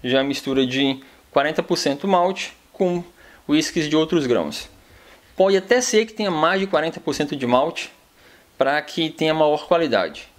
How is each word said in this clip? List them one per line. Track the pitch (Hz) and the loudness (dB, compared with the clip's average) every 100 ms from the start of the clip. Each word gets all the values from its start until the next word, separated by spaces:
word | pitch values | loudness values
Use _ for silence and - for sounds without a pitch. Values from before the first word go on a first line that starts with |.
Já | 127 135 | 2 0
é | |
mistura | 139 139 - 135 127 | 0 -4 -2 0 0
de | 131 139 135 - - _ | 0 -2 -2 -12 -20 _
quarenta | 147 143 156 | 0 0 -2
por | - 170 | -2 -2
cento | 160 139 196 | -2 -2 0
malte | 190 180 190 - - _ | 2 2 -2 -10 -14 _
com | - 185 175 175 _ - - - | -4 -2 -2 -6 _ -20 -18 0
whiskies | 151 156 175 151 | 0 0 -2 0
de | |
outros | 151 160 175 135 | 0 2 0 2
grãos. | 113 76 73 - - _ - - - _ - | 0 0 -8 -14 -20 _ -20 -20 -20 _ 0
Pode | 190 196 | 2 2
até | 190 247 | 2 0
ser | 247 214 220 | 2 0 0
que | |
tenha | - 208 | -4 -4
mais | 160 156 190 | 2 2 2
de | 190 | 0
quarenta | 160 160 - | 0 -2 -4
por | - | -6
cento | 135 147 147 | -4 -4 -4
de | 123 | 2
malte | 123 151 - - - _ _ - - _ _ | 2 2 -4 -14 -16 _ _ -20 -20 _ _
para | 135 147 | 0 0
que | 147 - 160 | -4 -4 -4
tenha | - 156 | -2 0
maior | 156 151 147 - | 2 2 2 0
qualidade. | 170 160 110 85 76 - | 0 2 0 -2 -6 -20